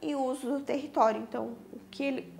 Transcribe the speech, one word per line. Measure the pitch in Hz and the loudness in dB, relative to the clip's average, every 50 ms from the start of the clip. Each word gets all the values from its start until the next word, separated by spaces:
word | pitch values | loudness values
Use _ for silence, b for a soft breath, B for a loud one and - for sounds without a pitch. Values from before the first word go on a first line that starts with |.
e | - 302 294 | -2 -2 0
uso | 277 262 254 262 285 - 240 285 277 | 2 2 0 0 -2 0 0 0 0
do | |
território, | 277 - - 277 285 294 - 302 226 220 214 220 | 0 0 -2 -2 -2 0 4 6 6 6 6 2
então, | 226 - - 233 220 233 233 - - - | -2 -4 -4 -4 -4 -4 -6 -10 -12 -14
o | - - - - | -16 -16 -14 -12
que | - - | -6 -2
ele, | 277 277 269 254 - - - | 0 0 0 0 -4 -8 -6